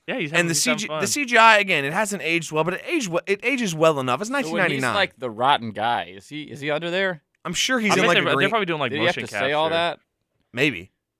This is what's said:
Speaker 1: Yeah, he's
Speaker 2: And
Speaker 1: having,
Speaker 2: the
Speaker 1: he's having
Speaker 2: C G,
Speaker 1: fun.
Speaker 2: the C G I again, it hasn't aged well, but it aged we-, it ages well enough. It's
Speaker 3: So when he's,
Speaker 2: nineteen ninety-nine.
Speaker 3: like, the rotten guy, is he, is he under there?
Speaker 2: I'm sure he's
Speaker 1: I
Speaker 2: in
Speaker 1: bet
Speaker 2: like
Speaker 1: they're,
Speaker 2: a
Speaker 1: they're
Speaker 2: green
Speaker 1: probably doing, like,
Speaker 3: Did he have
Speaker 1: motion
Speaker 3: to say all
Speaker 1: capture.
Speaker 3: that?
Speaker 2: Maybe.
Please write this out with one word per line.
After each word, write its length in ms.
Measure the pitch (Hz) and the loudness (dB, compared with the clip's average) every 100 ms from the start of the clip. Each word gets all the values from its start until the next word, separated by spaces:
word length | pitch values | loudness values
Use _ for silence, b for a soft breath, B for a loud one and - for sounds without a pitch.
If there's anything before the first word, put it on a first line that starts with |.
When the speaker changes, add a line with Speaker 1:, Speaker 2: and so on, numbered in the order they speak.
| - | -8
Speaker 1:
Yeah, 80 | 247 | -6
he's 140 | 151 | 0
Speaker 2:
And 60 | 165 | 0
Speaker 1:
having, 100 | 170 | 2
Speaker 2:
the 60 | 156 | 0
Speaker 1:
he's 100 | - | 0
having 140 | - | -2
Speaker 2:
C 20 | 220 | -2
G, 20 | |
Speaker 1:
fun. 140 | 156 | -4
Speaker 2:
the 60 | 196 | -2
C 180 | 294 269 | -2 2
G 120 | 240 | 6
I 220 | 226 214 | 8 6
again, 260 | 196 165 139 | 4 0 0
it 80 | |
hasn't 300 | 175 214 196 | -2 -2 -4
aged 280 | 147 170 156 | -2 -2 -2
well, 120 | 156 | -2
but 100 | 160 | -2
it 80 | 185 - | -4 -4
aged 220 | 330 208 | -4 -2
we-, 100 | 170 - | -2 -2
it 140 | 202 | -2
ages 320 | 233 269 220 160 | 0 -2 -2 4
well 240 | 160 147 | 4 4
enough. 220 | 127 127 | 0 -2
It's 80 | 214 | -2
Speaker 3:
So 40 | |
when 100 | 277 | -4
he's, 80 | 160 | -2
Speaker 2:
nineteen 60 | 170 175 139 | 0 0 0
ninety-nine. 140 | 131 202 | 0 0
Speaker 3:
like, 240 | 190 - | -2 -4
the 100 | 127 | -10
rotten 400 | 107 127 131 113 | 0 2 2 0
guy, 360 | 101 110 113 87 95 | -4 0 0 -4 -12
is 120 | - | -16
he, 120 | 147 | -14
is 180 | 147 156 | -14 -8
he 100 | 143 | -4
under 180 | 151 170 | -4 -2
there? 320 | 180 190 165 _ _ - | -2 -2 -4 _ _ -8
Speaker 2:
I'm 80 | |
sure 260 | 175 - 254 | -4 0 0
he's 120 | 214 | 2
Speaker 1:
I 20 | |
Speaker 2:
in 60 | 185 | 2
Speaker 1:
bet 60 | 180 | 4
Speaker 2:
like 80 | 175 | 2
Speaker 1:
they're, 80 | |
Speaker 2:
a 20 | 170 | 2
Speaker 1:
they're 100 | 151 | 2
Speaker 2:
green 120 | 190 | 2
Speaker 1:
probably 160 | 220 190 | 0 -2
doing, 140 | 156 | -2
like, 100 | 131 | -2
Speaker 3:
Did 100 | 143 | 0
he 40 | 165 | 0
have 100 | 165 | 0
Speaker 1:
motion 120 | 110 | -4
Speaker 3:
to 60 | 107 | -4
say 160 | 127 | 0
all 160 | 151 160 | 0 0
Speaker 1:
capture. 60 | 165 | 0
Speaker 3:
that? 240 | 170 147 _ _ _ _ _ | 0 -4 _ _ _ _ _
Speaker 2:
Maybe. 380 | 117 147 95 92 _ _ | -2 -2 -2 -10 _ _